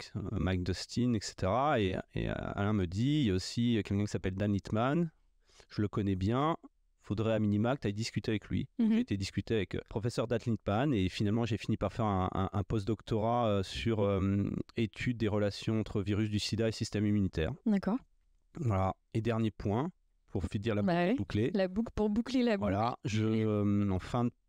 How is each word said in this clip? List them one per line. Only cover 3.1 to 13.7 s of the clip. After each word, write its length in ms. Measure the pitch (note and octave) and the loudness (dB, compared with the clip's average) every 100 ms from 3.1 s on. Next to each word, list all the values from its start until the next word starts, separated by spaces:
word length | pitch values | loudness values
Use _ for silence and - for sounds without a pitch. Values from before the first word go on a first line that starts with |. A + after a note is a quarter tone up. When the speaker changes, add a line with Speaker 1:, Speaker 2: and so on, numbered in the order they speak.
| D3+ | 2
Speaker 1:
il 40 | A2+ | 2
y 60 | |
a 20 | |
aussi 480 | F#2 - - A#2+ A2+ | 0 -2 0 2 2
quelqu'un 220 | F#2+ G2+ G#2 | 2 0 0
qui 60 | |
s'appelle 240 | G2+ G2 F#2+ | -2 -4 -2
Dan 180 | G#2 | 0
Littman, 580 | G2 - G#2+ B2 E3 E3+ - _ _ _ - - | 0 0 0 2 0 -2 -6 _ _ _ -20 -10
je 100 | - | -4
le 80 | G#2 | -2
connais 260 | - G2+ F#2+ | 0 0 0
bien, 400 | F#2+ B2 D3+ E3+ - _ _ _ | 2 2 0 -2 -8 _ _ _
faudrait 320 | - G#2 A2 | -6 -2 0
à 60 | A2 | 2
minima 360 | G#2 G#2 A#2 C#3 | 2 2 2 0
que 60 | |
t'ailles 120 | G#2 | -4
discuter 380 | G2+ A2 - - | -4 -4 -4 -2
avec 160 | G#2+ - | -4 -2
lui. 200 | G2 - - | -4 -4 0
Speaker 2:
Mhm. 140 | A3+ | 2
Speaker 1:
J'ai 60 | A3 | 2
été 180 | B3 G2+ | 0 -2
discuter 380 | F#2+ - - A2+ | -2 -4 -2 -2
avec, 200 | F#2 F#2 | -2 -6
euh, 40 | |
le 80 | - | -6
professeur 380 | A2+ A2+ - A#2 | -4 -4 -2 -2
Dan 120 | A2+ - | -2 -2
Littman 480 | A2 - G#2 D3+ | -2 0 0 2
et 160 | A2+ F#2 | 2 2
finalement 360 | - G#2 A2+ A#2 | 0 0 0 0
j'ai 120 | G#2+ | -2
fini 200 | - G#2+ | -2 -2
par 140 | G2 | -2
faire 140 | - G#2+ | 0 0
un, 240 | F#2+ F#2 | 2 0
un, 160 | - F#2+ | 0 -2
un 100 | G2+ | -2
post-doctorat, 840 | - A2+ G2 G#2+ - A2 A2+ A#2+ A#2 | -2 -2 -2 -4 -2 -2 0 2 2
euh, 160 | G2+ | 0
sur, 380 | F#2+ | -2